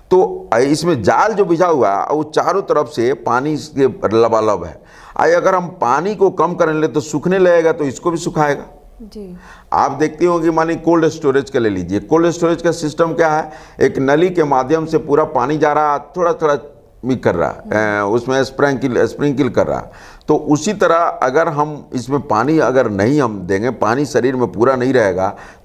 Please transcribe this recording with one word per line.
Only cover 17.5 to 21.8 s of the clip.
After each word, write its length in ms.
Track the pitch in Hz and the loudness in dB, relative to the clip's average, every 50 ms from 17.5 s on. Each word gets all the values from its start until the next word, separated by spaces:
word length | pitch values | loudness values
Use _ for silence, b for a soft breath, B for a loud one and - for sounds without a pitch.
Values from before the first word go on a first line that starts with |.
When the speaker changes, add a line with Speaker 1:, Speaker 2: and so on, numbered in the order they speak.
| - - - 214 - 107 107 107 104 104 101 101 | -4 -8 -8 -4 -2 0 0 0 0 -2 0 0
Speaker 1:
उसमें 340 | 110 123 120 127 131 135 131 | 0 -2 0 0 0 0 0
स्प्रिंकल, 600 | 135 - - 139 143 135 110 120 131 113 110 113 | -2 0 0 0 0 0 0 -2 -2 0 0 0
स्प्रिंकल 440 | 110 - - 139 147 131 127 135 117 | 0 0 -2 -2 -2 0 0 -2 0
कर 180 | 90 104 90 | 0 0 0
रहा। 160 | 71 67 60 55 - B B B B B B B | 0 -2 -6 -8 -12 B B B B B B B
तो 80 | - 151 | -2 0
उसी 380 | - - - 147 139 - 202 202 | 0 2 0 0 0 0 -2 -2
तरह 240 | - 185 165 165 | 0 2 2 2
अगर 500 | 170 170 - - - - 131 131 156 165 | 2 0 -2 -2 -2 -2 0 2 0 0
हम 400 | 170 147 143 151 156 151 131 | 0 0 -2 -4 -4 -6 -10